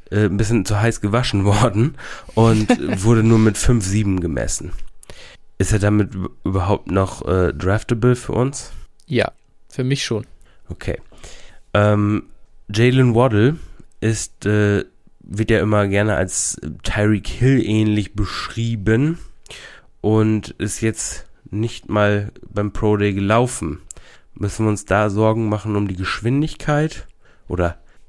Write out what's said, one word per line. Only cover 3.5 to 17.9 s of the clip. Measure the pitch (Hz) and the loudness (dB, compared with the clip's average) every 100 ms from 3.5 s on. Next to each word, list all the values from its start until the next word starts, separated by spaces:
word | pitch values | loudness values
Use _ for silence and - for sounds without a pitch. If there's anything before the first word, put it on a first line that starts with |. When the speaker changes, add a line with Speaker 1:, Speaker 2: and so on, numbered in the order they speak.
| 101 | 4
Speaker 1:
fünf | - 123 | 2 2
sieben | 95 104 101 95 | 2 0 0 -2
gemessen. | 87 65 57 - 78 - - - - - - - - - | -2 -4 -4 -4 -6 -6 -8 -10 -18 -18 -18 -20 -20 -4
Ist | 95 | 0
er | 107 | 2
damit | 101 104 101 | 2 2 0
üb-, | 95 92 - | -2 -8 -6
überhaupt | - 95 90 104 - | -4 -2 0 -2 0
noch, | 95 95 - - | 0 0 -4 -2
äh, | 92 85 | 0 0
draftable | 71 87 104 - 117 123 123 | 0 -2 -2 0 0 2 2
für | - | -2
uns? | 98 131 143 - - - - - | -2 -2 -4 -12 -14 -16 -20 -4
Speaker 2:
Ja, | 117 - - _ _ - | -2 -2 -4 _ _ -16
für | - | -6
mich | 127 139 | -2 -2
schon. | - 110 110 - - - - | -2 -6 -6 -16 -20 -20 -16
Speaker 1:
Okay. | - - - - - - - - - - | -10 -8 -8 -10 -20 -20 -18 -20 -20 -2
Ähm, | 104 104 104 104 104 - - - - - | 2 4 4 2 -2 -4 -16 -20 -20 -8
Jalen | 104 120 131 127 | 2 4 6 4
Waddle | 113 131 107 120 160 - - - - | 4 4 4 2 0 -10 -18 -20 -6
ist, | 110 110 - - 101 | -4 -2 -6 -6 -2
äh, | 107 104 101 - _ - _ | 2 2 0 -2 _ -20 _
wird | - 98 110 | -12 -6 0
ja | 110 | 2
immer | 101 104 98 | 2 2 2
gerne | 98 107 80 | 2 0 0
als | 92 - - - - - | -2 -4 -6 -6 -10 -8
Tyreek | - - 104 107 - | -4 0 2 0 -2
Hill | - 127 135 | 0 2 2
ähnlich | - 110 107 | 2 0 2